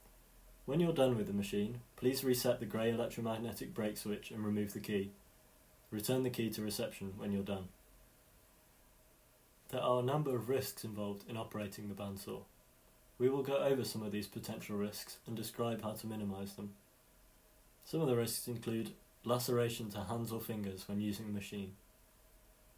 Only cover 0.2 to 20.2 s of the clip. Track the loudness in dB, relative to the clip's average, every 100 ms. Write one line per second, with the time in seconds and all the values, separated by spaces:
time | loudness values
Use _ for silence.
0.2 | -20 -20 -20 -14 0 4 4 6 6 6
1.2 | 2 0 2 2 0 -2 -12 0 2 4
2.2 | 4 4 4 2 2 2 2 2 0 -2
3.2 | -2 -2 -2 -4 -6 -2 -2 -2 -4 -4
4.2 | -6 -4 0 2 0 -2 0 0 0 -6
5.2 | -20 -20 -20 -20 -20 -20 -6 -4 2 2
6.2 | 2 2 0 0 -2 -2 -4 -4 -8 -6
7.2 | -2 0 0 -4 -6 -14 -20 -20 -20 -20
8.2 | -20 -20 -20 -20 -20 -20 -20 -20 -20 -20
9.2 | -20 -20 -20 -20 -6 0 4 4 4 2
10.2 | 2 0 2 2 0 -6 -8 -4 -4 -4
11.2 | -6 -6 -4 -4 -6 -6 -8 -6 -6 -6
12.2 | -6 -8 -10 -20 -20 -20 -20 -20 -14 2
13.2 | 4 4 2 4 4 4 2 -2 -2 -2
14.2 | -4 -6 -6 -6 -4 -2 -2 -4 -12 -12
15.2 | -8 -6 -6 -2 0 0 -4 -6 -6 -4
16.2 | -4 -4 -6 -8 -10 -12 -20 _ _ -20
17.2 | -20 -20 -20 -20 -20 -20 -4 2 4 4
18.2 | 4 0 -4 -4 -2 -2 -2 -8 -20 -8
19.2 | 0 2 4 4 4 0 -4 -4 -4 -2